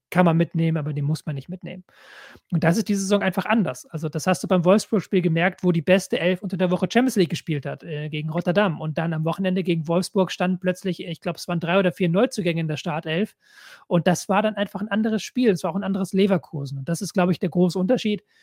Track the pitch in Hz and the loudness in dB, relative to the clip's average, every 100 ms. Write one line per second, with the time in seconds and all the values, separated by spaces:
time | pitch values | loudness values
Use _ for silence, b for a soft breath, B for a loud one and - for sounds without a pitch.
0 | - 180 175 165 165 160 165 160 147 147 | -4 2 4 4 2 0 0 0 -4 -4
1 | 143 156 - 139 - 180 151 185 - B | -2 -2 -4 -10 -10 -14 -12 -16 -18 B
2 | B B B B - 170 160 196 175 202 | B B B B -4 2 2 2 0 -2
3 | 190 202 190 185 196 226 156 127 - 151 | 0 0 0 -2 0 0 0 -4 -10 -8
4 | 156 156 185 180 - 185 170 208 - 202 | -6 -2 0 0 2 2 6 4 4 -2
5 | - 190 170 165 185 - 180 165 170 196 | 0 0 2 2 0 0 0 0 4 4
6 | - - 175 180 190 175 185 180 185 233 | 4 -2 0 -2 -4 -2 0 0 2 2
7 | 262 214 165 165 - 147 139 139 170 151 | 2 2 0 -2 -4 -4 -4 -10 -8 -8
8 | 151 151 156 170 175 180 202 143 156 151 | -6 -6 -4 -2 0 2 2 0 -4 -2
9 | 165 160 160 160 190 190 180 170 156 175 | -2 -2 -2 -2 0 0 0 -2 0 0
10 | - 196 185 - 185 180 180 180 190 175 | 0 0 0 0 -2 0 -2 -2 -4 -6
11 | 185 160 180 160 - 170 165 190 180 - | -8 -8 -8 -8 -4 -4 2 2 2 2
12 | 175 180 262 - 170 165 156 147 180 156 | 0 2 2 0 -2 -2 -4 -4 -4 -6
13 | 160 165 220 _ B B B B B 170 | -4 -2 -4 _ B B B B B 2
14 | 180 165 - 196 214 202 202 185 214 208 | 2 0 0 0 0 -2 -6 -6 -4 -2
15 | 220 214 - 247 247 180 170 180 190 190 | 0 -2 -4 0 2 2 -2 -4 -2 -2
16 | 190 190 196 185 - 147 139 135 131 170 | 0 2 4 2 0 -8 -8 -8 -6 -4
17 | 185 185 180 170 175 180 180 190 185 254 | -2 0 2 2 0 2 2 2 0 2
18 | 214 208 b b | 0 -4 b b